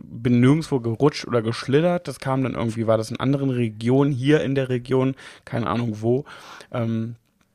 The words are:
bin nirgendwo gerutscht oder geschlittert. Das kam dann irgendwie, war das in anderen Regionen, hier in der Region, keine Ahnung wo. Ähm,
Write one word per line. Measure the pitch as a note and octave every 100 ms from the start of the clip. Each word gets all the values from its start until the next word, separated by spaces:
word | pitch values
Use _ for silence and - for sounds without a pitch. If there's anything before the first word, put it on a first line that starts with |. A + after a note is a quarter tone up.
bin | - A2+ A#2+ A#2+
nirgendwo | B2+ D#3 D#3 C3+
gerutscht | A#2 A2+ C#3+ - -
oder | A#2+
geschlittert. | A2 A2+ - C#3+ F3 F3 D3
Das | B2+
kam | C3+ C3+
dann | B2+
irgendwie, | - A2+ A2+ A2
war | A2
das | A2
in | -
anderen | C3 C#3 C3+
Regionen, | B2 A#2 G#2+ A#2 C3+ C#3+
hier | B2+ C3+ D3+
in | C3
der | C3+ C3
Region, | B2 A#2+ C3 C3 C3+ - -
keine | - A#2+ G#2
Ahnung | A2+ A#2 G#2
wo. | A2+ B2+ - - - - -
Ähm, | B2 A2+ A2+ A2+ A#2 _ _ _